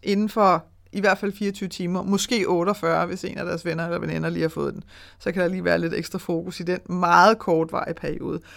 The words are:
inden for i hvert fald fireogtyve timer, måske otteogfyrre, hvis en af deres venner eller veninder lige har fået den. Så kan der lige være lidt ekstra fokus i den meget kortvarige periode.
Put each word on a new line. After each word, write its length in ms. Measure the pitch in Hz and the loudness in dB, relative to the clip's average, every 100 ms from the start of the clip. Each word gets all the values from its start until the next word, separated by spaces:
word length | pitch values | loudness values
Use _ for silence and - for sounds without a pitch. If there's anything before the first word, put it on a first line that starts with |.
inden 260 | - 202 214 | -2 0 0
for 360 | 233 196 165 - _ - | 4 4 4 0 _ -12
i 80 | 202 | 0
hvert 180 | 196 190 | 0 2
fald 140 | 202 | -2
fireogtyve 360 | 196 202 196 185 | -4 -4 -4 -8
timer, 340 | - 175 185 | -6 -4 -2
måske 460 | 185 196 - 233 - | 0 0 2 0 2
otteogfyrre, 580 | 175 175 208 165 165 175 | 2 2 0 0 0 0
hvis 180 | 185 | -4
en 140 | - - | -8 -6
af 60 | |
deres 200 | 175 170 | -6 -6
venner 200 | 170 160 | -4 -4
eller 140 | 170 170 | -4 -4
veninder 320 | 160 160 165 | -4 -4 -2
lige 120 | 170 | -2
har 60 | 160 | -2
fået 260 | - 143 | -2 -4
den. 100 | - - - - - | -6 -14 -20 -20 -10
Så 140 | 202 | -4
kan 100 | 185 | 0
der 60 | 175 | 0
lige 160 | 185 | 0
være 140 | 175 170 | 2 2
lidt 160 | 165 | 0
ekstra 240 | - 165 185 | -4 -6 -8
fokus 420 | - 165 180 - | -4 -4 -4 -6
i 20 | |
den 160 | 175 180 - | -4 -4 -4
meget 520 | 175 175 170 190 220 | -2 4 8 8 6
kortvarige 560 | - 165 165 - - | 2 2 2 -2 -4
periode. 460 | 165 143 - 135 165 - | -6 -6 -6 -6 -8 -10